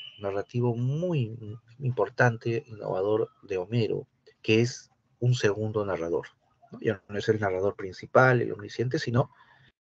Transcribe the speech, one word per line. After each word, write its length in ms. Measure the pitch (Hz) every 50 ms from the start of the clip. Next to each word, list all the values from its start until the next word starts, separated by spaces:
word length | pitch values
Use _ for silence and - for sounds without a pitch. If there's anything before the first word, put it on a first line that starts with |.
| - - - -
narrativo 560 | 101 98 95 101 98 _ - 120 120 120 113
muy 600 | 117 123 127 143 160 175 180 170 143 117 107 113 110 110 104 110 - _ _ - -
importante, 840 | 143 127 123 - 98 - - - 127 120 113 113 - 120 117 - - -
innovador 600 | 110 104 107 101 95 92 98 104 107 110 113 - _ _ -
de 140 | 98 98 92
Homero, 500 | 90 101 117 120 110 95 95 95 - _ _ _ _ - _ _
que 200 | - - 110 113
es 300 | 120 123 - - - _ _ _ _ _ _ -
un 160 | 120 123 123
segundo 500 | 123 - 104 98 107 110 110 107 107 104
narrador, 420 | 98 90 82 82 85 85 - - - _ _ _ _ _ _ _ -
¿no? 80 | - -
Ya 220 | - 113 104 98 _ -
no 100 | 101 101
es 120 | - -
el 100 | 107 104
narrador 360 | 107 98 92 92 95 101 -
principal, 640 | - 98 92 90 - - - - 123 131 131 127 120
el 100 | 117 107
omnisciente, 460 | - - 104 104 - - 117 127 143 156
sino 340 | - 127 117 123 120 - _ _ - _ _ _ _ _ _ _ _